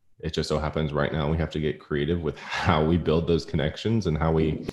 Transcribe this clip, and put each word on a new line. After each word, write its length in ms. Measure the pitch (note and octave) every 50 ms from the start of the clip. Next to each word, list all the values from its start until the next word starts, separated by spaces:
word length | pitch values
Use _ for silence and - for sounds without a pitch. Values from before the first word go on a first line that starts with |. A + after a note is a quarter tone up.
| _ _ _ -
it 120 | - D#2+ -
just 160 | E2 D2+ -
so 100 | D#2 D2+
happens 360 | D2+ D2+ - D#2 D#2 D2 C#2+
right 180 | D2 C#2+ - -
now 180 | D#2+ D2 D2
we 60 | E2
have 140 | D#2+ D#2+ D#2
to 100 | - E2
get 180 | D2+ D2+ C#2 -
creative 440 | - - D2+ C#2+ C#2+ D2 F2 F2 D#2+
with 160 | D2+ C#2 -
how 440 | - - - - - - F2 D#2 D#2
we 140 | D#2 E2+
build 300 | E2+ D2+ D#2+ D#2+ E2+ E2
those 180 | - E2+ D#2+ -
connections 640 | - - E2 C#2 D#2 - - - G#2+ A2+ A2+ F#2+
and 100 | F2 D#2
how 160 | D#2 D#2+ D#2+ D#2+
we, 340 | D#2+ D#2+ D#2 D2+ - - -